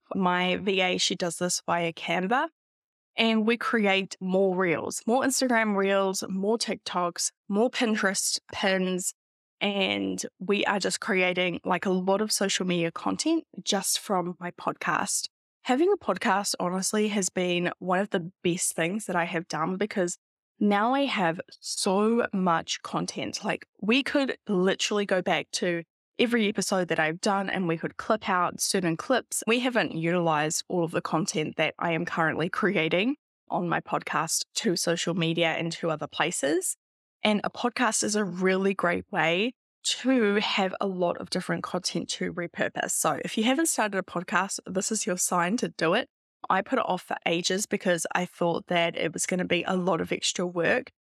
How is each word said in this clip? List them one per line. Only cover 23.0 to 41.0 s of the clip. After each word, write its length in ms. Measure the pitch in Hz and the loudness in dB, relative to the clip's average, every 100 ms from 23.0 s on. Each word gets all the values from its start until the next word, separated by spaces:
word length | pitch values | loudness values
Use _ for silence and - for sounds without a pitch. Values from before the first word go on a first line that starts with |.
| 180 - 92 - | -4 -6 -8 -6
Like, 220 | 220 - - - | -4 -6 -6 -6
we 200 | 202 262 | 0 0
could 360 | - 294 262 - - | 2 0 0 -4 -2
literally 580 | 185 185 - - 208 202 | 2 2 2 0 0 0
go 160 | 185 | 0
back 260 | 185 156 - | 2 0 -2
to 300 | - 180 170 165 _ _ - | -4 -2 -2 -6 _ _ 0
every 320 | 233 233 202 | 2 4 2
episode 400 | 208 - 190 175 | 0 0 0 0
that 100 | 160 | 2
I've 220 | 156 170 | 0 0
done 280 | 220 196 190 | 0 0 0
and 160 | 190 175 | 0 0
we 120 | 165 | 0
could 180 | 160 - | -4 -6
clip 320 | - 214 - | -2 0 2
out 320 | 185 175 - | 2 0 -2
certain 380 | - 196 175 165 | -2 0 0 -2
clips. 440 | - 254 - - - | 0 -2 -2 -6 0
We 140 | 240 | 0
haven't 320 | 254 233 160 | 2 0 0
utilized 720 | 160 165 180 165 151 156 - - | 0 0 2 2 2 0 -2 -2
all 160 | 180 | 0
of 80 | 165 | 0
the 80 | 175 | -2
content 560 | - 170 202 156 156 - | -2 -2 0 -2 -4 -2
that 200 | 156 - | -2 -2
I 140 | 170 | -2
am 100 | 165 | -2
currently 460 | 170 - 160 135 170 | -2 0 0 0 -2
creating 640 | - 190 196 160 170 233 294 _ _ - | 0 0 2 2 2 0 -2 _ _ -6
on 200 | 170 175 | -4 0
my 100 | 160 | -2
podcast 640 | - 156 - 151 160 - - - | -2 -4 -2 -2 -2 -4 -4 -4
to 200 | 220 175 | -2 0
social 380 | - 170 175 | 0 -2 -2
media 380 | 175 165 165 165 | 0 0 2 0
and 200 | - 165 | 0 -4
to 180 | - 170 | -4 -4
other 180 | 151 151 | -4 -4
places. 680 | - 160 - 277 339 - - _ _ _ _ | -2 -2 0 0 0 -2 -8 _ _ _ _
And 160 | 214 208 - | 0 0 -2
a 40 | |
podcast 540 | - 240 - 233 - | -4 -4 0 0 0
is 140 | 214 208 | 0 -2
a 80 | 196 | -2
really 480 | 180 185 190 196 | 0 2 2 2
great 320 | 196 175 185 - | 0 0 0 -2
way 420 | 185 160 180 240 - _ _ | 0 2 2 0 -4 _ _
to 520 | - - 254 262 208 208 | -4 -2 2 4 4 2
have 340 | 208 - 190 - | 2 0 0 0
a 60 | 196 | -2
lot 280 | 180 | 0